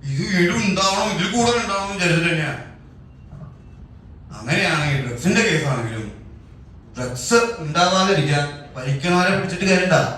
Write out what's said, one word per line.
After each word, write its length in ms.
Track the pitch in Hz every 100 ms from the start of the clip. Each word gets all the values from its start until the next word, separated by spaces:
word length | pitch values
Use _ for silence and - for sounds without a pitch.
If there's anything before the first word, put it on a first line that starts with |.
| 139
ഇത് 120 | 135 185
വീണ്ടും 260 | 196 175 233 202
ഉണ്ടാവണം, 420 | 190 190 - 214
ഇതിൽ 160 | 170 196 240
കൂടുതൽ 220 | 233 240
ഉണ്ടാവണം 240 | 208 196 196
എന്ന് 120 | 196
വിചാരിച്ചിട്ട് 320 | 175 160 170
തന്നെയാണ്. 280 | 165 147 131 - - - - - - - - - - - - - - - - - -
അങ്ങനെയാണെങ്കിൽ 640 | 117 180 185 160 147 139 123
ഡ്രഗ്സിന്റെ 360 | 117 175 226 214
കേസാണെങ്കിലും 600 | 160 135 120 113 113 101 - - - - - - - -
ഡ്രഗ്സ് 440 | - 127 139 - 233 233 -
ഉണ്ടാവാതിരിക്കാൻ 840 | 156 165 180 190 196 175 143 143 143 - - -
വലിക്കണവരെ 560 | 143 139 180 175 185 196
പിടിച്ചിട്ട് 300 | - - 196
കാര്യണ്ട. 260 | 185 180 147 -